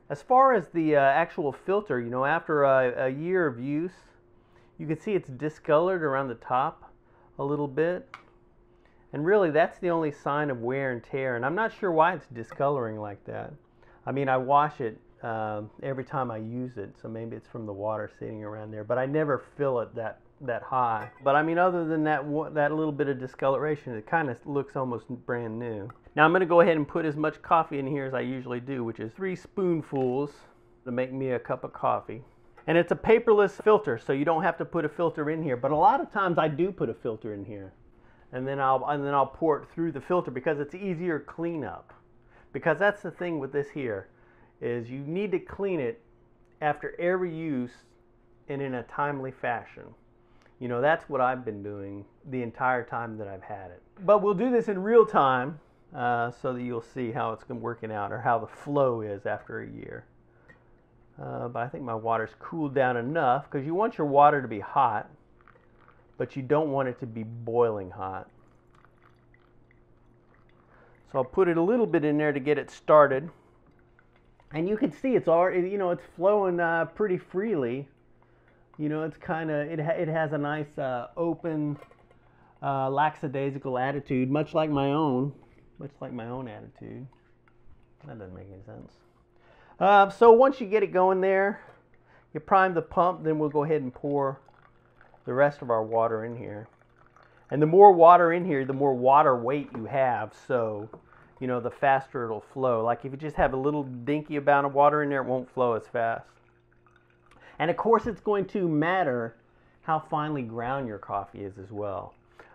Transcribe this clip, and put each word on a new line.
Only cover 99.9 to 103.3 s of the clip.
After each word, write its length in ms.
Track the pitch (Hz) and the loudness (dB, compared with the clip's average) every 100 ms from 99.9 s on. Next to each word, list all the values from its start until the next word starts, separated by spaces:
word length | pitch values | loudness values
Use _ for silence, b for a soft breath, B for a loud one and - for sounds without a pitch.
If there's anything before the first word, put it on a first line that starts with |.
| 135 131 110 107 - - | -2 0 -2 -6 -12 -4
so, 420 | 123 110 104 110 - b b b _ | -2 0 -4 -10 -16 b b b _
you 80 | 127 | -4
know, 100 | 123 | -4
the 100 | 113 | -4
faster 560 | - 143 135 - 131 | 0 2 2 0 -6
it'll 200 | 117 104 - | -6 -8 -10
flow. 320 | 135 127 113 | -2 0 2
Like, 200 | 113 117 | 0 -2
if 60 | 135 | -6
you 80 | 139 | -10
just 160 | 156 | -6